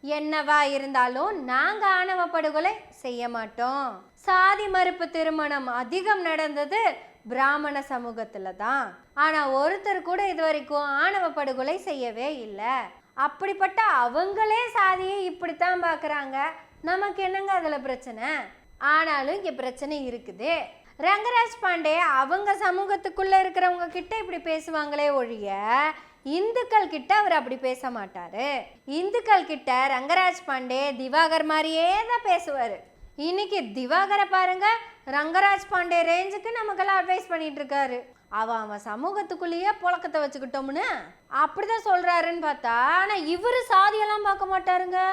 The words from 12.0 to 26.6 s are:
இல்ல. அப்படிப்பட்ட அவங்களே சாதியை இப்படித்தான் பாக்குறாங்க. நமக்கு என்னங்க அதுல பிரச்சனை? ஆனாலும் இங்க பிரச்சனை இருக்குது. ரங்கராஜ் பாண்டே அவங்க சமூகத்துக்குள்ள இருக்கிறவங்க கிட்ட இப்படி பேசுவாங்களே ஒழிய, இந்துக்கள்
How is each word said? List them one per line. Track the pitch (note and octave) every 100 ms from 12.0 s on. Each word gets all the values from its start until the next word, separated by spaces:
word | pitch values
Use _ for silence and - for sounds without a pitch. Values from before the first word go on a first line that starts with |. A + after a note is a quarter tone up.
| A#3+ A3 C4 D4
இல்ல. | A3 G3 A3 C4 G3 - _
அப்படிப்பட்ட | - C#4+ D4 G4 G4 F#4+ G4 A4 C#4+
அவங்களே | A#3+ C4+ F#4+ G4+ A4 A4 A#4+
சாதியை | A4 F#4+ F#4 F#4+ G4+ F#4
இப்படித்தான் | F4+ F4 D#4 F4 F4+
பாக்குறாங்க. | F4 D#4 D#4 D4 C4+ C4+ D4+ D#4+ - -
நமக்கு | D#4+ F#4 G4+ G4
என்னங்க | F#4+ F#4+ G4
அதுல | F#4+ D#4+ D4
பிரச்சனை? | C4 B3+ C4 A3 B3 D4+ G#3 - _ -
ஆனாலும் | C#4 D4+ D#4+ D4 C4+ G4
இங்க | F#4
பிரச்சனை | B3+ B3 B3+ C#4+ D4+ C4
இருக்குது. | A#3 G#3+ F3+ C4 E4 - - - -
ரங்கராஜ் | D#4+ G4+ A4 A#4+ A#4 -
பாண்டே | F#4+ F4 D4+ D#4+
அவங்க | E4+ C4+ C4+ F#4 G4+
சமூகத்துக்குள்ள | G4 F#4+ F4+ G4 G4 G4 - F#4+ F#4+
இருக்கிறவங்க | F#4+ F#4 F4+ F4+ F4
கிட்ட | F4+ F4+ A4
இப்படி | F4+ E4+
பேசுவாங்களே | E4+ D#4+ D#4 D#4+ D4 D4 D4
ஒழிய, | C#4+ A#3 A3+ G3+ G3 G#3+ B3 D4+ D#4 - _
இந்துக்கள் | C4 D#4+ G#4+ A#4